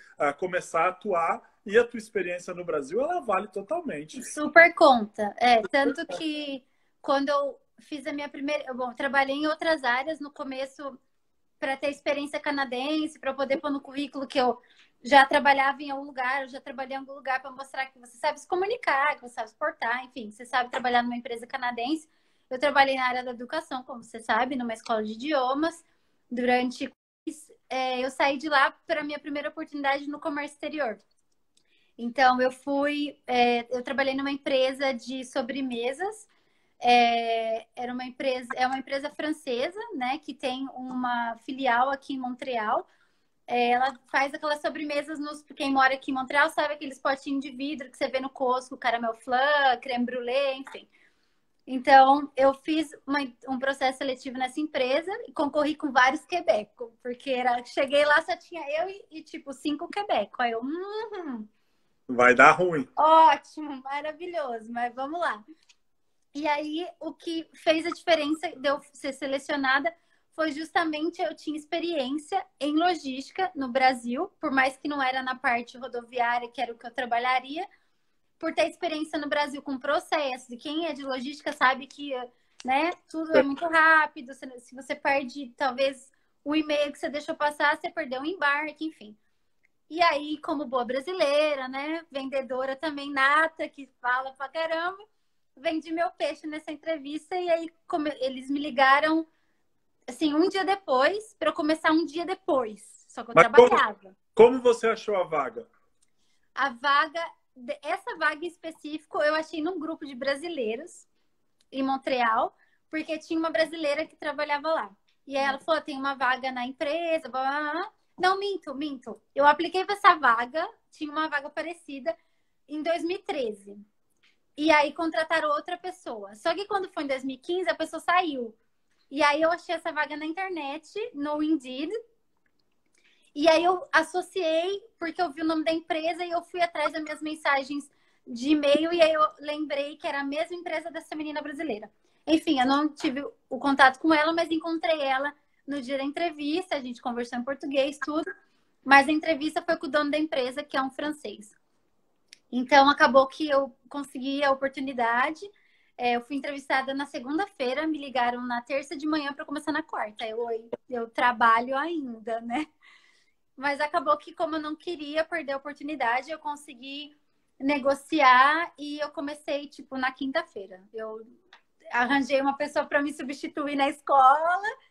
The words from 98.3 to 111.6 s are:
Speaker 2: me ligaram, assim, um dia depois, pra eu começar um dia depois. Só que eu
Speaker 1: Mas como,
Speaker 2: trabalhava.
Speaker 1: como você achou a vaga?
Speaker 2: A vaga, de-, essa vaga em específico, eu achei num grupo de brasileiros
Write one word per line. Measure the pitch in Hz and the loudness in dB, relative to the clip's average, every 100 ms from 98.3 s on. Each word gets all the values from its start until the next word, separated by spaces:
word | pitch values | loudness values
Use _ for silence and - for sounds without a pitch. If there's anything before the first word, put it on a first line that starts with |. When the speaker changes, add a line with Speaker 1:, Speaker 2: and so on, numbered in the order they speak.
| 262 262 | -6 -4
Speaker 2:
me | 285 | -4
ligaram, | 294 240 262 277 311 320 320 _ _ _ _ _ _ _ - | -2 4 6 6 4 2 -2 _ _ _ _ _ _ _ -14
assim, | 247 311 | -4 0
um | 294 370 | 4 4
dia | 381 359 | 2 2
depois, | 392 - 254 285 403 427 - | 0 2 4 4 2 -6 -4
pra | 311 | -2
eu | |
começar | 294 302 320 330 | 0 0 2 4
um | 311 330 | 4 2
dia | 311 349 | -4 -6
depois. | 370 - 277 226 208 - - _ | -6 0 0 0 -6 -18 -20 _
Só | - | -14
que | 233 | 2
eu | 226 | 6
Speaker 1:
Mas | 226 | 8
como, | 226 247 | 10 10
Speaker 2:
trabalhava. | 240 240 208 - - _ | 8 2 -2 -14 -20 _
Speaker 1:
como | - 233 262 | 8 8 8
você | 240 233 226 | 2 2 0
achou | 214 - 202 | -2 -2 -2
a | |
vaga? | 170 156 131 117 110 _ _ _ _ _ _ _ _ - | 0 -2 -4 -6 -16 _ _ _ _ _ _ _ _ -4
Speaker 2:
A | 269 | -4
vaga, | 233 285 277 311 320 330 - _ - | -2 2 2 2 -2 -8 -10 _ -14
de-, | 240 294 | -12 -10
essa | 285 381 480 370 | -6 -6 -6 -4
vaga | 311 311 | -2 -2
em | 339 | -8
específico, | 330 330 320 302 302 - 392 | -10 -14 -14 -12 -12 -8 -2
eu | 302 311 | 0 0
achei | 311 339 | -4 -6
num | 302 370 | -4 -4
grupo | 311 320 285 | -8 -10 -12
de | 254 | -6
brasileiros | 269 277 349 320 220 240 349 - - _ _ _ _ _ | -4 -4 -4 -6 -4 -6 -10 -20 -20 _ _ _ _ _